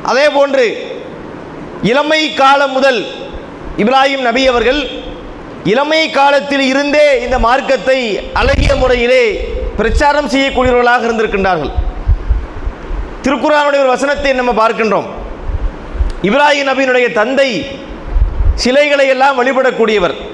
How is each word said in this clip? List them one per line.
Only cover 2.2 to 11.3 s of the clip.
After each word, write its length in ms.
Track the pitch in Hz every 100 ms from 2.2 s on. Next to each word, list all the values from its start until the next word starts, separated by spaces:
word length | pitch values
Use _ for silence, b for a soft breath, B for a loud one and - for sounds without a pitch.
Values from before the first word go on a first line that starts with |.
| 302
காலம் 380 | - 269 277 285
முதல் 340 | 262 269 240 170 - - - - - - -
இப்ராஹிம் 420 | 208 269 277 277
நபி 280 | 247 233 262
அவர்கள் 420 | 240 226 294 269 - - - - - - -
இளமை 460 | 151 226 294 320 311
காலத்தில் 500 | 220 277 285 285 277
இருந்தே 640 | 269 269 285 294 294 262
இந்த 180 | 240 254
மார்க்கத்தை 920 | 226 254 285 254 190 262 240 190 -
அழகிய 420 | - 240 285 - 269
முறையிலே 760 | 254 247 240 254 233 180 - - - -
பிரச்சாரம் 520 | 220 - 294 294 285
செய்யக்கூடியவர்களாக 760 | 269 269 262 254 247 240 240 233
இருந்திருக்கின்றார்கள். 680 | 226 214